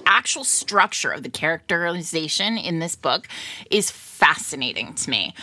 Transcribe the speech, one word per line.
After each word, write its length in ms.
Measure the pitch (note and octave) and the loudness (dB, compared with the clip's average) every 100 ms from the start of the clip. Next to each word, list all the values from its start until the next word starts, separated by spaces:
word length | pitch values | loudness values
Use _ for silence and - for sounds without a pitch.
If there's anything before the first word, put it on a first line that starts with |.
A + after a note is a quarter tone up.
actual 400 | - A3 - D4 | 2 2 2 -4
structure 640 | C4 - - G3+ F#3+ - B2+ | 0 -2 2 2 2 0 -2
of 120 | - | -4
the 80 | C3+ | -6
characterization 1300 | - D3+ E3 - E3+ E3+ F3+ E3 E3 D#3 - G3+ A3+ | -2 0 0 0 0 0 -2 -2 -2 -2 0 0 0
in 220 | F3 E3 | -2 -2
this 140 | E3 - | -2 -2
book 320 | C#3 C#3+ - - - - - | 0 0 -2 -14 -12 -12 0
is 200 | G#3 G3 | 2 2
fascinating 1000 | - - - D#3+ D#3 - C#3 B2+ - A#2 | -4 -6 6 6 6 -2 -4 -4 -4 -6
to 140 | - - | -6 -2
me 240 | A2 D#2+ - | -2 -2 -8